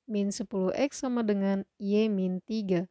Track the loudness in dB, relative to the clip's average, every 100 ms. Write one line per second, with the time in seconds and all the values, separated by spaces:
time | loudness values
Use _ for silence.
0 | -6 -2 -2 -2 -4 0 0 2 0 -2
1 | -2 0 0 2 2 0 -2 -6 0 2
2 | 2 2 0 -2 -4 -4 0 0 0